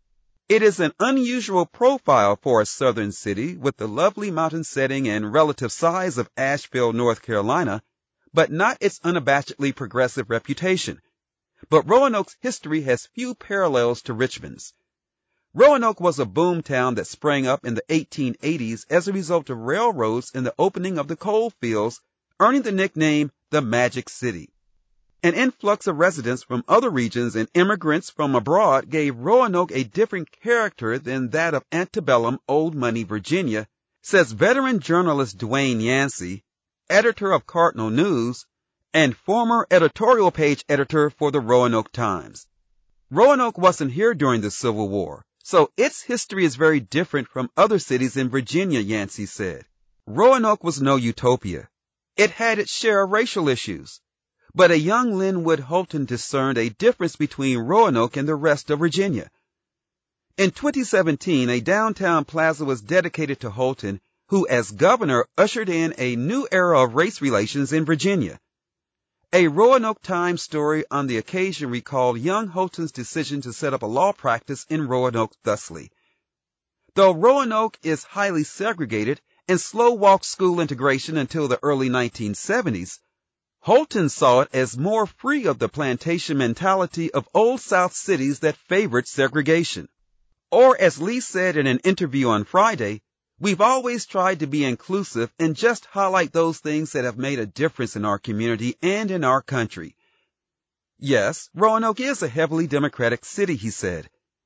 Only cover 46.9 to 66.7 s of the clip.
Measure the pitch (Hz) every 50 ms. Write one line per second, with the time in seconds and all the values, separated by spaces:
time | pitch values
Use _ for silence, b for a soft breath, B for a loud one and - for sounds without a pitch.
46.9 | - 151 175 - - 143 127 - - 131 127 117 _ 156 190 214 214 180 - -
47.9 | 135 123 127 127 - 135 131 123 120 139 120 - 135 170 196 190 151 120 104 101
48.9 | 110 107 101 92 - - 104 95 - - 104 92 76 67 - _ _ _ _ _
49.9 | _ _ _ - 104 131 214 254 269 254 226 220 208 202 - 170 143 139 135 139
50.9 | 139 131 120 117 110 - - 123 127 123 - 98 82 65 58 - _ _ _ _
51.9 | _ _ _ _ _ - 208 - - - 233 226 220 208 208 - - - - 226
52.9 | 208 196 196 185 202 214 247 240 - 202 165 143 127 117 - 113 92 71 67 -
53.9 | - - _ _ _ _ _ _ _ _ b b b - 185 165 170 156 151 175
54.9 | 214 240 247 240 202 185 190 190 190 175 165 165 160 156 131 127 165 180 185 -
55.9 | - 151 139 113 123 113 - - - 139 131 135 135 117 113 117 104 - 196 233
56.9 | 247 - 175 160 - - 151 - - - 135 135 127 120 113 127 180 220 233 196
57.9 | 131 113 117 120 - 139 135 151 156 143 147 160 147 143 - - 147 143 165 170
58.9 | 143 180 196 196 147 104 - - _ _ _ _ _ _ _ _ _ _ _ _
59.9 | _ _ _ _ _ _ _ _ _ - 196 185 - - - 294 - 277 254 -
60.9 | - 190 180 160 147 - - 190 165 135 127 120 123 123 113 170 185 208 220 220
61.9 | 202 - 196 180 170 160 143 - - 160 160 160 160 139 156 135 131 113 104 104
62.9 | 160 185 175 170 - - 156 139 139 - - 113 101 117 131 131 135 - - 101
63.9 | 98 98 _ _ _ _ _ - 98 190 175 - 123 120 113 101 107 101 143 185
64.9 | 247 240 214 151 127 117 123 - _ - 190 208 - - 220 190 170 165 165 160
65.9 | - - 131 123 123 117 123 156 233 269 269 - 185 185 180 175